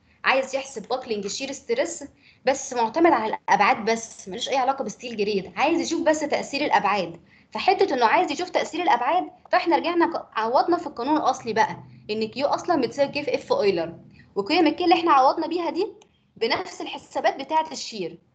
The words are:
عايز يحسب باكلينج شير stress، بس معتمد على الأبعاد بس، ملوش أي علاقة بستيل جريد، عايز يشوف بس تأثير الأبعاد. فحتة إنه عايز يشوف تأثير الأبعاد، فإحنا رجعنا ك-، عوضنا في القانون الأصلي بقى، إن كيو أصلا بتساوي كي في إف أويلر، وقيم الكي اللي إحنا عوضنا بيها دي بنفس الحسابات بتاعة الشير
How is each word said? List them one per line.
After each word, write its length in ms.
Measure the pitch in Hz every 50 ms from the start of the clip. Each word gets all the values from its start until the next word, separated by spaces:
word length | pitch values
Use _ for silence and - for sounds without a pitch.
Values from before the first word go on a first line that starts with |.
| _ _ _ _ -
عايز 320 | 180 254 269 262 - -
يحسب 320 | 269 262 - - 226 185
باكلينج 400 | - 254 254 - 240 220 208 190
شير 240 | 202 - - 269 269
stress، 520 | 269 - - - 233 233 320 339 - - 285 - _ _ _ _ _ _ _
بس 280 | 247 285 285 - - 247
معتمد 380 | 247 233 220 220 320 339 339
على 260 | 285 233 220 214 - - - -
الأبعاد 360 | - 196 202 214 262 233 202
بس، 440 | 220 226 220 - - - - - 202
ملوش 200 | 185 185 - -
أي 80 | 247
علاقة 260 | 277 247 262 269 - 254
بستيل 340 | 208 196 - - 247 233
جريد، 340 | 208 202 214 208 190 180 - -
عايز 260 | 196 254 302 339 330
يشوف 200 | - - 320 330
بس 180 | - 294 311 311
تأثير 460 | 302 294 - - 202 - - 277 294
الأبعاد. 540 | 269 - 208 196 196 202 208 175 165 165 - - _ _ _ _ _
فحتة 420 | - 214 - - 392 - 392 381 294
إنه 120 | 247 240
عايز 260 | 214 254 330 370 320
يشوف 180 | 285 - 359 349
تأثير 320 | - - 220 - - 311
الأبعاد، 480 | 359 330 - 226 240 269 330 359 359 - - _ _ -
فإحنا 240 | - 359 359 349 320
رجعنا 300 | 254 247 320 349 339 330
ك-، 200 | 339 339 - - - -
عوضنا 440 | 214 220 226 247 294 - 349 339
في 100 | 339 339
القانون 300 | - - - 240 277 311
الأصلي 360 | 294 - 247 262 - - 233 208
بقى، 240 | 220 208 - - - - - - - - -
إن 180 | 214 220 220
كيو 200 | 214 - 247 285
أصلا 340 | - - 339 - - 339 285
بتساوي 300 | 247 226 - 277 277 277
كي 120 | - 285 285
في 120 | - -
إف 180 | 269 - - 254
أويلر، 420 | - 208 202 185 165 165 165 - - - - - - - _ _
وقيم 320 | 196 196 - 311 359 330
الكي 160 | 302 311 - 359
اللي 120 | 339 359
إحنا 160 | 339 339 339
عوضنا 360 | 294 269 262 285 - 339 320
بيها 220 | 294 320 349 339 320
دي 180 | - 320 403 392 - - - _ _ _ _ _ _
بنفس 440 | - 220 233 311 359 370 - - -
الحسابات 580 | 339 - - 180 - _ - 294 262 330 349 320 269
بتاعة 280 | - 311 320 311 -
الشير 460 | 269 226 - - 226 208 175 156 - - _ _ _